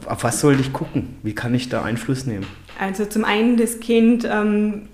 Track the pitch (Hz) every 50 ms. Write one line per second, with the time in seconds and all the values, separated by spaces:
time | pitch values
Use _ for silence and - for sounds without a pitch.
0 | - - 98 - - 117 113 - - 147 139 131 135 135 - - 165 - - 135
1 | 95 - - - - 107 107 - - 120 120 123 - - - 113 - 90 113 113
2 | - - 135 127 135 131 113 98 95 - - - - - - - 196 190 190 190
3 | 208 202 - 220 214 - 208 208 226 240 247 233 233 220 226 - - - 233 226
4 | 226 226 240 233 233 - 208 208 208 214 208 208 214 214 208 208 - -